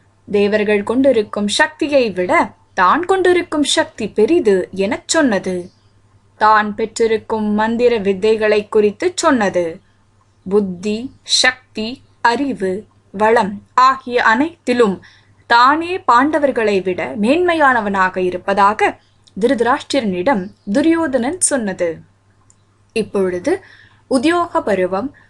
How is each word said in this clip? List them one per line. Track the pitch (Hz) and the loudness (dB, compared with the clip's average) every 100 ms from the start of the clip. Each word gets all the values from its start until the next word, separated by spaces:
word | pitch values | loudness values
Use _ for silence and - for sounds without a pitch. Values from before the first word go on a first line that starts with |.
| _ _ - | _ _ -4
தேவர்கள் | 202 202 214 208 208 | 0 2 0 0 0
கொண்டிருக்கும் | 202 233 269 233 208 208 208 | 0 2 2 2 0 -2 -2
சக்தியை | 208 302 - 302 285 233 | 0 -2 -2 0 0 0
விட | 180 180 330 220 - _ | -2 0 0 0 -6 _
தான் | - 185 247 359 | 0 2 2 0
கொண்டிருக்கும் | 381 359 359 349 - | 2 2 2 0 -2
சக்தி | 277 - 302 - 208 | 0 0 -2 -4 -6
பெரிது | - 214 339 220 190 - | 0 2 2 2 2 0
எனச் | 185 196 339 - | -4 -4 -4 -4
சொன்னது. | 330 285 196 185 180 180 _ _ _ _ _ _ - | 0 2 0 -2 -8 -10 _ _ _ _ _ _ 0
தான் | 214 214 208 208 | 4 4 2 -4
பெற்றிருக்கும் | 220 - 226 220 214 220 208 | -6 -2 0 0 -4 -4 -2
மந்திர | 208 220 233 240 233 | 0 0 0 0 2
வித்தைகளை | 196 190 220 220 214 214 208 | -2 0 0 0 2 0 0
குறித்து | 214 208 202 349 - | 2 2 0 -4 -2
சொன்னது. | 330 262 196 180 170 175 _ _ _ _ _ _ 190 | 0 2 0 -2 -4 -6 _ _ _ _ _ _ -2
புத்தி, | 202 196 175 208 214 262 - | 0 0 -4 -6 -6 -8 -14
சக்தி, | - - 254 - _ - 220 262 _ _ | -4 0 0 -2 _ -10 -10 -10 _ _
அறிவு, | 240 240 277 185 190 190 - _ _ | -2 0 -2 -4 -4 -6 -10 _ _
வளம் | 196 214 233 196 202 - | -2 2 2 0 -6 -10
ஆகிய | - 262 262 - 240 | -2 0 0 -4 0
அனைத்திலும் | 226 220 320 - - 247 214 180 - _ _ _ - | 2 2 0 -4 -2 0 0 -2 -10 _ _ _ 0
தானே | 233 247 311 339 370 | 2 4 2 -2 -4
பாண்டவர்களை | - 240 285 311 285 240 214 202 | 2 2 2 2 0 0 0 0
விட | 180 180 185 262 | -2 -4 -6 -2
மேன்மையானவனாக | 208 320 359 330 277 247 202 196 185 185 | 0 2 2 2 2 2 0 0 -2 -2
இருப்பதாக | 185 180 - 196 196 214 403 - _ _ _ - | -4 -4 -2 2 2 2 0 -2 _ _ _ -2
திருதராஷ்டிரனிடம் | 240 220 233 285 - 285 214 180 185 226 180 - - | 0 2 0 -2 -2 -2 -2 -2 0 -2 -4 -12 -4
துரியோதனன் | 220 311 330 320 254 240 359 | 0 2 2 0 -2 -2 -4
சொன்னது. | - 277 208 185 175 160 - _ _ _ _ _ _ _ _ 226 | -2 -2 -4 -4 -4 -6 -14 _ _ _ _ _ _ _ _ -6
இப்பொழுது | 208 202 185 180 214 392 - - - _ - | -4 -2 -2 -2 -2 -4 -6 -20 -20 _ -4
உத்யோக | 254 285 349 339 330 | 0 0 0 -2 -4
பருவம் | 320 190 185 190 269 - | -2 -2 -2 -4 -6 -10